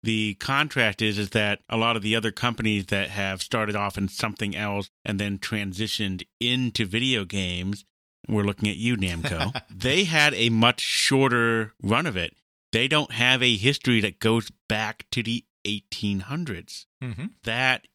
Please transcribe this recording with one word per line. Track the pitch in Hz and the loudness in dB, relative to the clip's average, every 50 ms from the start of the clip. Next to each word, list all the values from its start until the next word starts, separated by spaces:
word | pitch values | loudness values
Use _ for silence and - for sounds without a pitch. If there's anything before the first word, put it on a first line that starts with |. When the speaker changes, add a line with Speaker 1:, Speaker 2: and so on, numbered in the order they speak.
Speaker 1:
The | - 110 110 110 107 107 101 | -2 -2 0 2 0 0 -2
contrast | - - - 135 139 151 151 - 139 120 110 98 - | -4 -4 -2 0 0 0 0 2 2 2 2 2 2
is, | 113 107 104 101 | 0 0 0 0
is | 104 95 | -2 0
that | - 110 104 104 101 - - _ | 0 2 2 2 0 -2 -4 _
a | - 113 | -2 0
lot | 113 117 117 | 2 2 0
of | 113 | 0
the | 98 107 110 | 0 0 0
other | 113 107 113 101 | 2 0 -2 -4
companies | - - 123 117 - 113 110 107 101 95 - | -2 -2 -2 -2 0 0 0 0 0 0 -2
that | - 98 98 - | -2 -2 -2 -2
have | 98 104 98 98 95 95 | -4 -4 -4 -4 -4 -6
started | - - - 117 110 104 104 104 | -6 -4 -2 -2 -2 0 -2 -2
off | 101 101 95 - | -2 -2 -2 -2
in | 98 95 | -2 -2
something | - - - 113 98 - 113 101 98 | -2 -2 -4 -4 -4 -4 -4 -4 -4
else | 76 107 104 101 101 101 - _ _ _ | -4 -4 -2 -2 -4 -4 -6 _ _ _
and | - 107 95 | -4 -2 -2
then | 104 101 101 95 | -2 -2 -2 -4
transitioned | - - - 107 101 98 92 92 110 107 - - 110 98 95 90 87 - _ _ | -6 -4 -4 -4 -4 -4 -4 -4 -4 -4 -2 -2 -2 -4 -4 -6 -8 -12 _ _
into | 117 120 123 127 127 120 107 - 113 | -2 0 0 2 0 -2 0 -2 -2
video | 92 90 113 123 131 127 113 98 | 0 0 -2 0 2 0 0 0
games, | 85 - 101 95 90 90 87 90 95 101 101 - _ _ _ _ _ _ _ _ - | -2 -2 -2 -2 -2 -2 -2 -2 -4 -4 -6 -8 _ _ _ _ _ _ _ _ -2
we're | 104 107 101 | 0 2 2
looking | 101 101 - - 104 | 0 0 0 0 0
at | 98 71 | 0 0
you, | 110 117 123 | 0 -2 0
Namco, | 107 95 92 85 85 82 - - - - - - 127 - | 0 0 -2 -2 -2 -4 -4 -2 -2 -2 -4 -4 -6 -10
Speaker 2:
<laughs> | _ | _
Speaker 1:
they | - 92 95 127 139 175 202 | -14 -4 0 2 2 2 2
had | 175 160 156 147 147 139 | 2 2 4 4 4 4
a | 92 113 117 | 4 2 4
much | 117 110 113 120 127 - | 4 6 6 4 4 2
shorter | - - - - - - 143 135 135 135 120 120 117 117 117 113 110 107 - _ | -2 -2 0 0 2 2 4 4 4 4 4 4 4 4 2 0 0 -4 -8 _
run | - 95 107 123 160 | -2 0 2 2 2
of | 175 110 | 0 -2
it. | 92 85 - - _ _ _ _ _ _ _ | -4 -4 -6 -8 _ _ _ _ _ _ _
They | - 113 120 135 | 0 0 0 4
don't | 147 151 147 - | 2 2 2 0
have | 117 110 120 123 131 127 123 | -2 0 2 4 4 4 4
a | 123 117 | 4 2
history | 101 98 127 143 - - - 123 113 | 4 4 2 2 2 2 4 4 4
that | 101 107 90 _ | 4 0 -2 _
goes | - 113 113 117 110 - - _ _ _ | 2 4 4 4 2 -2 -10 _ _ _
back | 113 107 110 107 110 - - _ | -4 -2 -2 -4 -6 -10 -12 _
to | - - | -6 -4
the | 117 113 117 120 - _ _ _ _ | -2 -2 -4 -4 -6 _ _ _ _
eighteen | - 104 104 - _ - - - 104 101 95 | -6 -6 -6 -6 _ -10 -4 -2 -2 -2 -2
hundreds. | 95 101 135 160 175 151 104 85 87 - - - - _ _ _ - | -4 -4 -6 -6 -6 -6 -8 -10 -10 -14 -16 -18 -18 _ _ _ -10
Speaker 2:
Mm-hmm. | 127 110 - 139 220 - _ _ | -10 -10 -10 -10 -12 -12 _ _
Speaker 1:
That | - 110 120 131 131 131 - - _ _ | -6 -2 0 2 2 0 0 -4 _ _